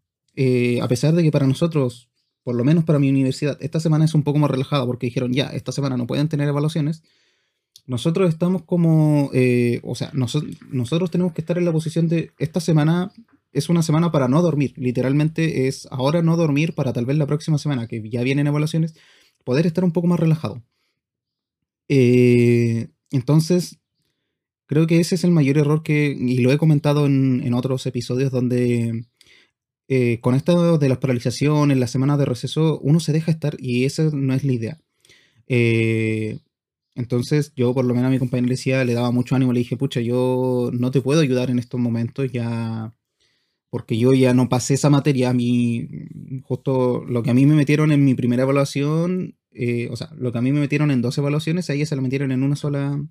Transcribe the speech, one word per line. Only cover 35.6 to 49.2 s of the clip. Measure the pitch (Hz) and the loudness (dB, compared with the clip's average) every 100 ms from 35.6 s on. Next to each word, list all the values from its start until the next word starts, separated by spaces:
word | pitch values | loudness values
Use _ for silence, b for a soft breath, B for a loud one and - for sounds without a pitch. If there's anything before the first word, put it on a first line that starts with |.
| 117 113 113 113 110 110 110 - - _ _ _ _ - | 4 2 0 0 -2 -2 -6 -10 -16 _ _ _ _ -10
entonces, | 117 123 123 151 143 - | -4 -4 0 -2 -2 -2
yo | 120 | 0
por | 131 123 | 0 0
lo | |
menos | 120 131 | 0 0
a | |
mi | 131 | 0
compañero | 127 127 123 | 0 -2 -2
le | 127 | -2
decía, | 131 131 | -2 0
le | 123 120 | 0 0
daba | 123 | 0
mucho | 123 120 131 | 0 0 0
ánimo, | 127 | 2
le | 120 | 0
dije, | 120 120 | -2 -4
"Pucha, | 139 127 | -4 -2
yo | 117 123 127 127 127 123 120 | -2 0 0 0 -2 -2 -2
no | 123 127 | -2 -2
te | 131 | -2
puedo | 127 160 | 0 2
ayudar | 143 127 127 | 2 0 0
en | 123 | -2
estos | 117 123 | -4 -4
momentos, | 120 117 113 - 135 | -2 -2 -4 -6 -6
ya, | 120 117 117 113 113 110 - _ _ _ _ _ _ _ | -4 -6 -6 -6 -8 -10 -16 _ _ _ _ _ _ _
porque | - - 113 | -12 -6 0
yo | 127 | 4
ya | 131 127 | 4 4
no | 127 123 | 4 2
pasé | 127 - 139 | 0 0 0
esa | 147 | 4
materia". | 143 151 131 123 | 4 2 0 0
A | |
mí, | 123 120 123 120 117 135 - - - - 131 | 0 0 0 0 -2 -6 -12 -14 -18 -14 -14
justo | - 131 - 131 127 123 - | -8 -6 -2 0 0 -2 -4
lo | 120 | -4
que | 113 | 2
a | 123 | 4
mí | 139 | 6
me | 156 | 4
metieron | 139 151 156 | 4 2 4
en | 143 139 | 4 4
mi | 120 | 2
primera | 120 120 | 0 0
evaluación, | 135 143 139 135 143 160 175 185 | 0 0 0 -2 -2 -2 -2 -4